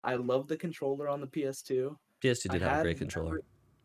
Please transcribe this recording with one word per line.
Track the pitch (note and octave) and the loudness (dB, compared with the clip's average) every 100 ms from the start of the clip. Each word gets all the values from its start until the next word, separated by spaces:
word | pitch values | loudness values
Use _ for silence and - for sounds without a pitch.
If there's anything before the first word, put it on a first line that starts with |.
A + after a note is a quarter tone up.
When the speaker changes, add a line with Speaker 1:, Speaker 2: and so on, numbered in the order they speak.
Speaker 1:
I | - B2 | -2 0
love | B2 C3 C#3+ | 2 2 2
the | D#3+ | -4
controller | F3+ - C#3 C#3 D3 | -4 -2 -2 0 -2
on | C#3+ | -2
the | C#3+ | -4
P | C#3 C3+ | -2 -2
S | C3+ | -4
two. | - C3 C3 D3+ _ - | -2 0 0 -4 _ 0
Speaker 2:
P | C3 | 2
S | A#2+ | 2
two | F#2 | 0
Speaker 1:
I | |
Speaker 2:
did | F2+ | 0
have | F#2 | 2
a | |
Speaker 1:
had | D3 | 2
Speaker 2:
great | D#3+ - | 2 0
controller. | - E2 E2 | -2 -4 -2
Speaker 1:
memory-, | - - _ _ _ | -4 -6 _ _ _